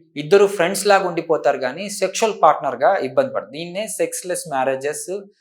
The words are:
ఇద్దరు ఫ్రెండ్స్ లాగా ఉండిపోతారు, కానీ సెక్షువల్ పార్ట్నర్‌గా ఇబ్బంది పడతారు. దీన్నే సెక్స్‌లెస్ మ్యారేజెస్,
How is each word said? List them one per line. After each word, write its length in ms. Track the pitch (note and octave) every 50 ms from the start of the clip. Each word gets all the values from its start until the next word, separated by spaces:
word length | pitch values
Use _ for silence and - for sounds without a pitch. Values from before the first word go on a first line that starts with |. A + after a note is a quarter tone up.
| _ _ _
ఇద్దరు 300 | C#3+ D3 D3+ F#3+ G3+ G#3
ఫ్రెండ్స్ 400 | G3 G3+ - E3+ F3 G3 F#3+ -
లాగా 220 | G3+ G3 G3 F3+ F3+
ఉండిపోతారు, 500 | E3+ E3+ E3 - E3 D#3+ - D3 C3+ C3
కానీ 320 | C3 B2 C3+ E3 G3+ G3+
సెక్షువల్ 520 | G3+ - F#3+ F#3 F#3+ - A3+ A3 G3+ - -
పార్ట్నర్‌గా 540 | D#3+ D3 - D3 C#3 B2+ A#2 C#3 E3+ G3
ఇబ్బంది 360 | - C3+ C3 B2 C#3 C3 B2+ A2
పడతారు. 180 | G2+ F#2+ G2+
దీన్నే 360 | B2 D3+ E3+ F3 F3 F#3+ A3
సెక్స్‌లెస్ 600 | G#3 - - E3+ E3 A#3+ - - F3+ F3 E3+ - E3+
మ్యారేజెస్, 720 | C#3+ C3 C3 C3+ C3+ C3 C3+ C#3+ D3+ D3 - E3+ F#3 G#3 G3 - _ _